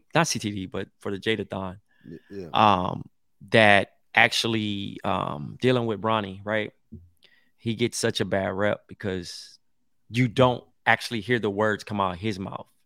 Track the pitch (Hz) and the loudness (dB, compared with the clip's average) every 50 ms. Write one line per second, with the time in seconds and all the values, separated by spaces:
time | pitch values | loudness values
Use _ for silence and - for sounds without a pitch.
0 | - _ - 156 165 - - - - 104 101 98 92 - - 95 98 - _ _ | -8 _ 0 0 0 0 -2 -4 -4 -6 -6 -6 -8 -8 -8 -10 -10 -10 _ _
1 | - 107 101 95 - 113 110 104 98 - 101 95 95 92 92 101 _ _ _ _ | -8 -8 -8 -4 -2 -2 -2 -2 -4 -6 -6 -8 -8 -8 -10 -14 _ _ _ _
2 | _ - 82 - - _ 101 98 90 78 - - 110 104 98 90 90 - - - | _ -18 -18 -18 -18 _ -14 -14 -12 -4 2 4 6 6 6 4 2 -2 -4 -6
3 | - - _ _ _ _ _ _ - 101 - 117 110 104 101 98 - - _ _ | -10 -14 _ _ _ _ _ _ -6 2 4 6 8 8 8 6 4 0 _ _
4 | _ _ - 110 117 117 - - - 113 113 110 107 104 101 98 101 104 - - | _ _ 4 4 4 4 4 0 -2 0 -2 -2 -2 -2 -4 -6 -6 -8 -10 -6
5 | - 98 95 95 95 87 71 73 73 - 104 - 117 127 127 123 117 113 107 98 | -4 -2 -2 -2 -2 -4 -6 -8 -10 -12 -8 -2 0 2 2 2 0 -2 -2 -2
6 | 98 110 110 110 101 95 95 101 101 104 110 107 104 - - _ _ _ - 87 | 0 0 0 0 0 -4 -10 -10 -6 -4 -2 -2 -2 -4 -10 _ _ _ -20 -20
7 | - _ _ _ _ _ _ _ _ _ _ _ - 117 110 101 120 113 - - | -20 _ _ _ _ _ _ _ _ _ _ _ -6 -6 -2 0 -2 -2 0 -2
8 | - 117 - - 107 92 98 98 95 98 95 95 104 104 - - - _ 98 - | -2 -2 0 -2 -2 -2 0 -2 -2 -2 -2 0 0 0 0 -2 -6 _ -16 -10
9 | - 98 92 92 87 - - - - - - _ _ _ _ _ _ _ _ _ | -6 -6 -6 -6 -8 -10 -14 -16 -18 -20 -20 _ _ _ _ _ _ _ _ _
10 | _ _ 107 120 127 117 95 - 127 127 123 - - _ _ _ _ 117 113 - | _ _ -2 0 0 2 4 6 6 6 4 0 -8 _ _ _ _ 2 2 2
11 | - - 120 110 98 113 123 117 104 104 98 101 107 110 104 95 - - 104 101 | 2 -4 -6 -6 -2 0 0 0 0 -2 0 0 0 0 0 -2 -4 -6 -2 -2
12 | 98 92 92 90 101 113 98 95 98 92 - - - - _ _ _ | -2 -2 -2 -4 -6 -6 -6 -6 -8 -10 -10 -12 -16 -16 _ _ _